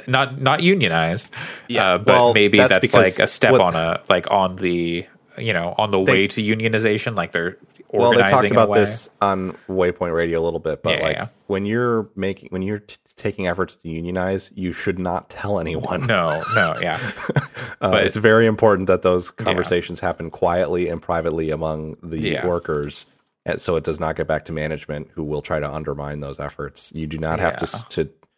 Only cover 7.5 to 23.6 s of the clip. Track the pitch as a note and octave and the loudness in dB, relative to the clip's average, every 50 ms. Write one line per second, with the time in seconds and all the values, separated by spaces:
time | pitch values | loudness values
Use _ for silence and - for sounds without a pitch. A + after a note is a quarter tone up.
7.5 | - - _ _ _ - - _ - G#2 A#2+ A#2+ A#2 A#2+ G2 G2 A#2+ B2+ G#2+ G2+ | -6 -10 _ _ _ -20 -12 _ 0 2 4 4 6 6 4 4 4 4 4 4
8.5 | A#2 A2+ A2 G#2 G#2 G#2+ G2+ G2+ A2 - - - _ - G#2 G2 F#2+ F#2+ F#2 F#2 | 4 4 4 6 4 4 4 2 0 -4 -8 -10 _ -2 0 0 0 0 -4 -6
9.5 | - - _ - F#2+ F#2 F2+ F2+ E2+ - F2+ F2 D#2+ E2 E2+ E2+ E2 E2 E2 E2+ | -8 -10 _ -4 0 2 2 2 0 -2 -2 -2 0 0 0 0 0 0 0 -2
10.5 | E2 D#2+ - D#2+ D2 - - E2 D#2+ D2 D#2 D#2+ D#2 D#2+ - - _ _ _ - | -2 -4 -4 -4 -4 -2 -2 -2 -2 0 0 -2 -2 -4 -8 -10 _ _ _ -4
11.5 | G2+ F#2+ G2+ G#2 A2 A#2+ B2 A#2+ A#2 A2+ G2+ - - F#2+ F#2+ G2 F#2+ - - - | -4 -2 -2 0 0 0 0 0 0 0 -2 -4 -6 -6 -4 -4 -4 -6 -10 -10
12.5 | F#2 F#2 F#2+ G2+ G#2+ G#2 - - - - _ _ _ - - A2 - - F#2+ F2+ | -6 -6 -4 -4 -6 -6 -8 -14 -20 -20 _ _ _ -8 -6 -6 -4 -4 -2 -2
13.5 | F2 F#2 F#2 - - _ - E2 D#2+ E2 E2+ F2 F#2 F#2 F2+ F#2+ G2 F#2+ - - | -2 -2 -4 -6 -8 _ -12 -10 -8 -8 -6 -4 -4 -2 -2 -2 -2 -4 -6 -8
14.5 | - G2 F#2 F2+ E2 - - G2+ F2+ F2+ F2+ F2 F2 E2+ - - - - - G2+ | -8 -6 -6 -6 -6 -4 -4 -4 -4 -2 -4 -4 -4 -6 -6 -10 -14 -10 -6 -4
15.5 | G#2 F#2 E2 D#2 D#2+ D2+ - - - - C#3 A#2+ A2 F#2 E2+ D#2+ D2+ D#2+ D#2+ - | -4 -2 -2 -4 -4 -4 -4 -4 -4 -4 -2 0 0 0 0 0 -2 -2 -2 0
16.5 | - G#2+ F#2 D#2+ D#2 - F2+ E2 D#2 - B2 G#2 - - - - - C#3 - - | 0 2 2 0 0 -2 -2 -4 -4 -4 -4 -8 -8 -8 -6 -4 -2 -2 -2 -4
17.5 | - - - - - - - F#2+ F#2 G2 - - - G#2+ G#2+ A2 A2 A2+ A#2 A2+ | -6 -12 -12 -12 -6 -2 0 2 2 2 2 0 2 4 4 6 6 6 6 4
18.5 | G#2+ - A#2 A2 G2+ F#2 F#2+ F2+ - A2 - F#2 F2+ F2+ F2 - - - A2+ F#2+ | 4 4 4 4 4 4 2 2 2 2 4 2 2 2 0 -4 -8 -6 -2 -2
19.5 | F#2 F2+ E2+ - F2+ F2 - - F2 - - F2 E2+ - E2+ D#2+ - - - F2 | 0 0 0 0 0 -2 -2 -4 -8 -6 -4 -4 -4 -6 -8 -12 -6 -2 0 0
20.5 | E2+ F2+ F#2 D2 F2+ F2+ F2+ D#2+ E2+ D2+ - - E2+ E2 D#2+ E2+ D#2+ E2 D#2+ D#2 | 2 2 0 0 0 -2 -2 -2 -4 -6 -4 -4 -2 -2 -2 -2 -2 -2 -2 -2
21.5 | D2+ D#2 D#2+ D#2 D#2 D#2 D#2 D#2 - - - E2 E2 D#2+ D2+ F#2 D#2 C2 F2 F2+ | -2 -2 -4 -4 -4 -6 -8 -10 -12 -14 -12 -8 -6 -4 -2 -2 -2 -2 0 -2
22.5 | F2 E2+ - - D#2 D2 D2 D2 - - - _ _ _ _ _ _ _ - F2 | -2 -2 -2 -4 -4 -4 -4 -6 -8 -12 -16 _ _ _ _ _ _ _ -6 -6
23.5 | E2+ - | -6 -4